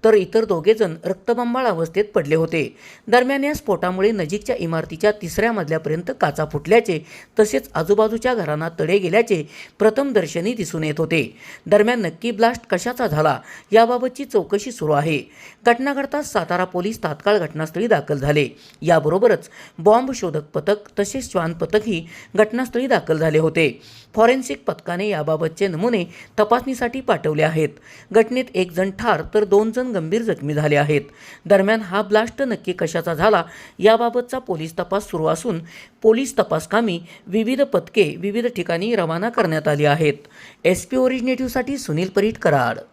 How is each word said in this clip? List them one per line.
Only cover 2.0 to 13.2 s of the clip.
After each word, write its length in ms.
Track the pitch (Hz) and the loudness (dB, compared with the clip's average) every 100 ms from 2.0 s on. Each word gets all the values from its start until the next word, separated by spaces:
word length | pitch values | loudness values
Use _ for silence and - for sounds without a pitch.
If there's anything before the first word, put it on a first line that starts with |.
| 208 | 0
पडले 200 | - 143 | -2 0
होते. 420 | 160 160 165 127 - - - - | 0 0 -2 -4 -8 -20 -20 2
दरम्यान, 360 | 240 254 277 | 2 2 0
या 100 | 277 | -2
स्फोटामुळे 560 | 294 - 175 180 185 202 | -4 -2 -2 -2 0 0
नजीकच्या 460 | 220 156 202 - - | 0 -4 -4 -4 -4
इमारतीच्या 540 | 170 165 160 160 208 | -2 -4 -6 0 0
तिसऱ्या 400 | 208 170 - 226 | 0 -6 -2 0
मजल्यापर्यंत 580 | 220 151 160 156 160 170 262 | -2 -2 -4 -2 -6 -6 -2
काचा 240 | 160 147 | -2 0
फुटल्याचे, 640 | 151 147 156 226 226 175 - - - - | -4 -6 4 2 4 -4 -6 -20 -6 0
तसेच 300 | 214 269 - | 2 2 -4
आजूबाजूच्या 600 | - 170 208 214 226 247 | -6 0 2 2 0 -2
घरांना 340 | 240 160 151 165 165 | -2 -2 -4 -6 -4
तडे 180 | 156 202 | 0 0
गेल्याचे 500 | 180 196 226 180 151 - - _ | 2 2 2 0 -2 -14 -20 _
प्रथमदर्शनी 760 | 214 220 277 214 165 175 190 | 2 2 0 0 0 -4 -4
दिसून 300 | 240 180 165 | -4 -6 -4
येत 100 | 156 151 | -4 -2
होते. 380 | 160 165 120 - - - - | 0 0 -2 -8 -20 -18 2
दरम्यान, 340 | 208 208 247 | 4 4 2
नक्की 300 | 180 156 233 | -2 -4 -6
ब्लास्ट 320 | 202 226 233 - | 2 0 0 -4
कशाचा 360 | 185 240 247 226 | -4 -4 -4 -2
झाला, 340 | 147 | 2